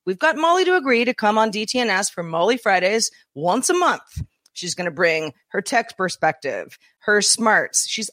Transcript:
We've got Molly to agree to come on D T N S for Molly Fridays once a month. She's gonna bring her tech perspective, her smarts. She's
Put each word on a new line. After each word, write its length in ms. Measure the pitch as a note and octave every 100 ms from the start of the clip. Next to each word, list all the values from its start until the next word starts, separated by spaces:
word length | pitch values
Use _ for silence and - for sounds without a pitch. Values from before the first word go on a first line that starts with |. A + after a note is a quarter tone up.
We've 140 | F3+ F#3+
got 180 | D#4 D4+
Molly 280 | E4 F#4
to 120 | F4+ F#4
agree 280 | C4+ A3+
to 100 | A#3+
come 240 | - G#3 G#3+
on 120 | A3
D 140 | G#3
T 140 | G#3+ B3+
N 120 | A#3
S 200 | F#3+ G3+
for 140 | -
Molly 320 | E3+ E3 F#3+ B3
Fridays 560 | G#3+ F#3 F#3 A3+ - - _
once 360 | C#3 E3+ A3+ -
a 40 |
month. 480 | F4+ E4 G3 - - - _ _
She's 220 | - F3
gonna 160 | E3 F3
bring 440 | D3 E3+ D#3+ D#3 - _
her 100 | G3+
tech 360 | - A#3+ A#3 -
perspective, 840 | F3+ - D#3+ - C3+ G2 C#2+ - _ _
her 220 | - G#3
smarts. 640 | G3 - A3 F#3 C3+ - -
She's 240 | - G#3+